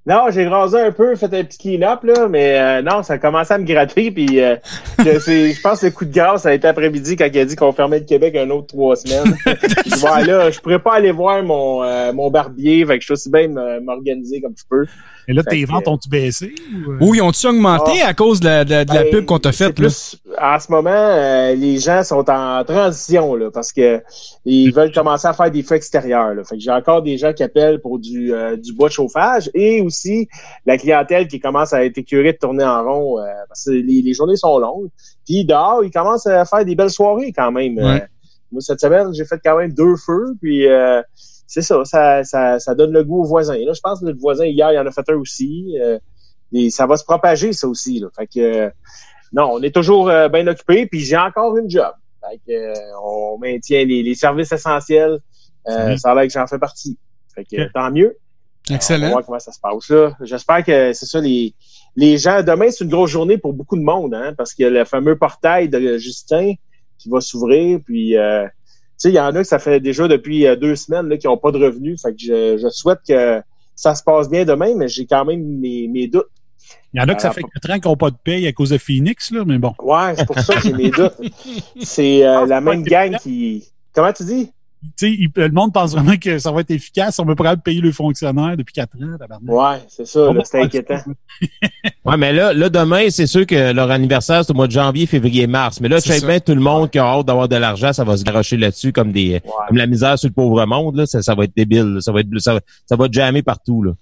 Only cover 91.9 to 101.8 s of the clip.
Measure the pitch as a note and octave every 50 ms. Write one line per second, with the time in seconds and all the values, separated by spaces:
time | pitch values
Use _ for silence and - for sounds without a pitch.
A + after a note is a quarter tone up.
91.9 | - _ _ - D3 D#3 D3 C#3 C#3+ E3 G3 G#3 D#3+ D3+ E3 F#3 E3 F3 D#3+ D#3+
92.9 | F3 G3 A3 G#3+ - - E3 C3+ - F#3 F#3+ - F3 C#3+ C3 B2+ A#2+ B2+ C3 B2+
93.9 | C3 C3 C3 B2+ C#3 B2 - - E3 E3+ E3 - D3+ C3 C3+ B2 A2+ C#3 C#3 C#3
94.9 | C3 D3+ E3+ D#3+ - C#3 A2+ B2 A#2+ B2 B2 A#2+ B2+ C3+ C3 A#2 - - A#2 A#2
95.9 | D#3 E3+ D#3 C#3 D#3+ D3 C#3 C#3+ E3+ F3+ - - D3+ C3+ C3 C#3+ D3+ D#3 D#3+ C#3+
96.9 | - C#3+ B2+ A#2+ C3 C#3+ C#3 B2+ B2 B2+ B2+ A#2+ B2 A#2 A#2 A2+ G#2 G2 A#2+ C#3
97.9 | C#3 C#3 B2 G#2+ G#2 G2 G2+ G#2+ G#2 A2 G#2 - A#2+ A#2 A2 G2+ - - - C3
98.9 | B2 C3 A2+ G#2+ G2 G2 F#2+ F2+ F2+ F2 - - A2 G#2+ G#2+ G#2+ A2+ A#2+ A#2 A#2+
99.9 | B2 A2+ B2+ C3+ C#3+ B2+ - C3 F#2+ C3+ B2+ A#2+ A2+ A#2 A2 G#2 A#2+ C#3+ D#3+ D#3
100.9 | C#3 C#3+ D3+ - - A2+ F#2+ - G#2+ G2+ G#2 F#2+ - A2+ A2 G#2 A2 A#2